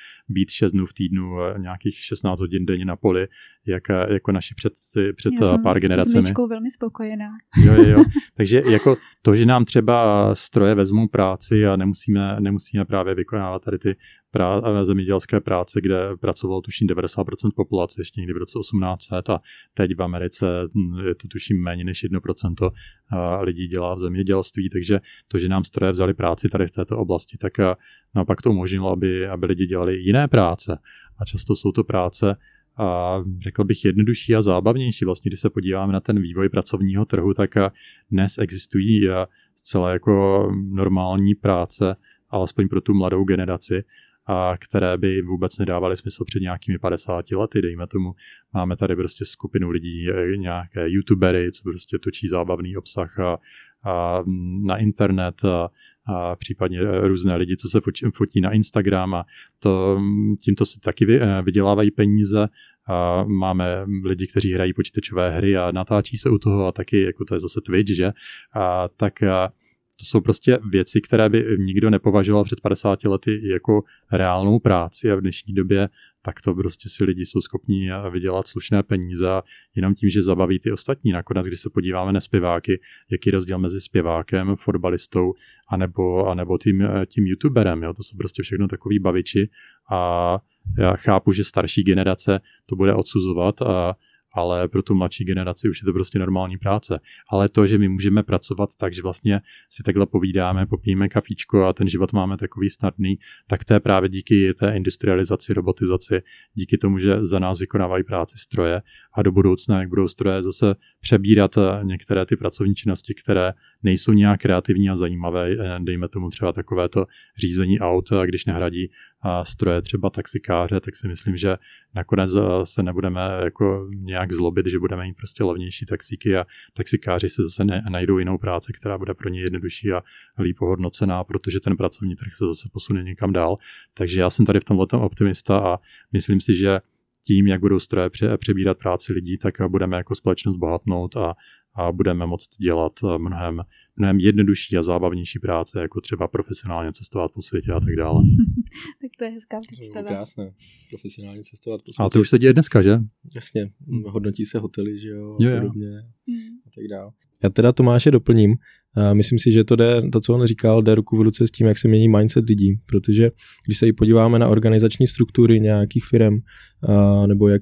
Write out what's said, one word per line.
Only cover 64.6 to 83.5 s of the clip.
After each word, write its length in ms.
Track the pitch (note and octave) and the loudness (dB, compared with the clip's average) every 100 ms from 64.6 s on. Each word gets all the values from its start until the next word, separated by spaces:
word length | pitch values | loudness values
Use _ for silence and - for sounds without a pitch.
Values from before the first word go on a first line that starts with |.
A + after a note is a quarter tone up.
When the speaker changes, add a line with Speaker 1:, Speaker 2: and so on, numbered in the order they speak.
| F#2 | 0
Speaker 1:
počítačové 560 | - - - - F2+ F2+ | -2 -4 -6 -6 -2 -2
hry 260 | E2 G2 G2 | 0 0 0
a 140 | F2+ | 0
natáčí 460 | F2+ F#2 G#2+ - G#2+ | -4 -2 -2 -2 -4
se 120 | - | 0
u 80 | G#2+ | 0
toho 300 | G#2+ G2+ F#2 | 2 0 0
a 40 | |
taky, 300 | - F#2+ G#2 | -4 -2 0
jako 240 | F#2+ - - | 0 -2 -6
to 80 | |
je 60 | F#2+ | -6
zase 220 | F2+ - | -6 -8
Twitch, 300 | - F#2 G2+ F2+ | -2 0 2 0
že? 160 | F#2 G#2 - - - | -2 -4 -12 -20 -12
A 340 | A2 F#2 F2+ F2+ - | -4 -2 -2 -4 -4
tak, 260 | G2+ - | -4 -2
a 280 | G2+ F#2 F#2 - _ _ _ _ | 0 0 -2 -6 _ _ _ _
to 60 | - | -2
jsou 160 | A2+ | 0
prostě 380 | F#2+ G#2+ - B2 A2 | 0 0 2 2 2
věci, 300 | F#2+ F2+ G#2+ | -2 0 -2
které 280 | - A2 A2 | 0 2 4
by 160 | A2 A2 G2+ | 2 0 -2
nikdo 300 | G2 G2 A2 | -2 0 2
nepovažoval 540 | G2+ - G2+ G2 G#2 | 2 2 2 4 2
před 180 | G2 - | 0 -2
padesáti 460 | - G2 G#2 F#2+ G#2+ | -4 -2 -2 -2 -2
lety 340 | F#2+ - G#2+ G#2 | -2 -2 -4 -4
jako 340 | F#2 - G#2 - _ _ | -4 0 0 0 _ _
reálnou 480 | F#2 F#2 F2+ F#2+ A2+ | 0 0 2 2 4
práci 520 | - F2+ E2+ - A#2 | 4 2 0 -4 0
a 40 | G2 | 0
v 60 | |
dnešní 320 | F#2+ - - | -2 -6 -6
době 360 | F#2+ F#2 G2 G2 - _ _ | -2 0 2 0 -6 _ _
tak 200 | - - | -12 -6
to 120 | - | -4
prostě 360 | F2+ F#2 - G2 | -2 -4 -8 -12
si 140 | - | -2
lidi 220 | F#2+ F2+ F2+ | -2 -2 -4
jsou 160 | - | -4
schopní, 500 | - G2 - G2 F#2+ | -4 -6 -4 -2 -2
a 180 | F#2+ G2+ | -6 -6
vydělat 380 | F2+ F#2 F#2 F#2+ | -4 -4 -4 -6
slušné 360 | - - G#2 | -10 -2 -2
peníze 460 | - F#2+ F2+ F2 F#2 | 0 -4 -4 -4 -2
a 140 | F#2+ - - _ - | -2 -6 -16 _ -4
jenom 200 | F#2 G2 | -2 0
tím, 140 | G2+ | 2
že 140 | G2 | 2
zabaví 360 | F#2 F2+ F2+ F#2 | 2 2 0 -2
ty 120 | - | -4
ostatní. 400 | G2+ - C#3 A#2 | -6 -6 -4 -2
Nakonec, 340 | F2 F2 F#2 F#2 | -2 -2 -4 -4
když 140 | F2 | -8
se 100 | - | -6
podíváme 420 | - F2+ F#2 F#2 | -4 -2 -2 -2
na 60 | G2 | -2
zpěváky, 580 | - G2+ F2 E2+ - F#2 - - - | 0 0 0 -2 -2 -4 -6 -20 -8
jaký 180 | G2 - | -4 0
je 20 | |
rozdíl 260 | F#2+ F2+ | -2 -2